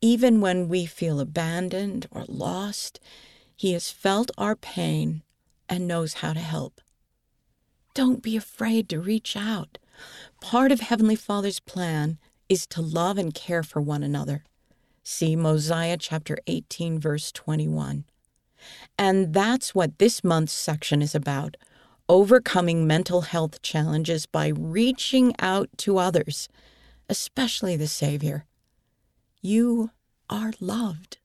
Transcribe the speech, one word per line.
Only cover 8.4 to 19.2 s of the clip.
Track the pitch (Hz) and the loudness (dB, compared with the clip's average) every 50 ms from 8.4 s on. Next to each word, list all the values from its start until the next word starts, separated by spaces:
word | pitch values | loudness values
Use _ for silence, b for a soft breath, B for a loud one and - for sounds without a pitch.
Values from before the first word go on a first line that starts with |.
| 208 - - - 220 220 226 226 220 - | -6 -8 -8 -6 -2 0 0 0 0 0
to | 170 156 | -4 -6
reach | 170 190 220 220 - - - 214 | -2 -2 -2 -2 -2 -4 -8 -6
out. | 202 214 220 196 160 151 _ - B B B B B B B B B B B B | -4 -4 -4 -4 -6 -10 _ -20 B B B B B B B B B B B B
Part | - - - 240 262 269 277 | -10 0 2 4 6 6 4
of | 240 | 4
Heavenly | 220 - 247 214 220 220 220 | 2 -2 2 4 4 4 4
Father's | 214 - - 208 202 196 202 196 - | 2 -2 -4 -4 -2 -2 -4 -6 -6
plan | _ - - 185 180 170 160 151 147 151 165 156 _ _ _ _ _ _ | _ -10 -8 -6 -4 -2 -2 -2 -2 -2 -4 -6 _ _ _ _ _ _
is | 190 180 - - | 0 0 0 -6
to | - 170 | -6 -6
love | 165 160 156 165 170 180 202 196 | -6 -4 -2 0 0 0 0 0
and | 190 165 151 | -2 -4 -4
care | - - - 175 170 160 | -8 -8 -4 -4 -4 -4
for | 156 - 151 | -4 -4 -4
one | 147 143 151 147 147 | -2 -2 -2 -4 -2
another. | 143 143 143 143 139 143 147 - _ _ _ _ _ _ _ _ _ _ _ _ | -2 -4 -4 -4 -4 -6 -8 -8 _ _ _ _ _ _ _ _ _ _ _ _
See | - - - 180 160 160 160 | -10 -6 -2 0 0 0 2
Mosiah | 165 156 156 156 147 151 170 165 165 165 175 170 | 2 2 2 2 2 0 -2 -2 0 -2 -4 -4
chapter | - - 160 160 156 - 156 - - - | -6 -6 -6 -6 -4 -6 -8 -8 -6 -6
eighteen, | - - 156 _ - - 170 170 160 160 | -6 -6 -6 _ -10 -6 -4 -4 -4 -2
verse | 147 156 147 151 151 - | -2 -2 -2 -2 -4 -8
twenty-one. | - - - - 151 156 151 156 156 156 147 135 143 143 143 _ _ _ _ _ _ _ _ _ B B B B B B B B B - | -12 -12 -6 -4 -2 -2 0 -2 -2 -2 -4 -4 -6 -8 -8 _ _ _ _ _ _ _ _ _ B B B B B B B B B 0
And | 202 196 190 190 | 2 4 4 4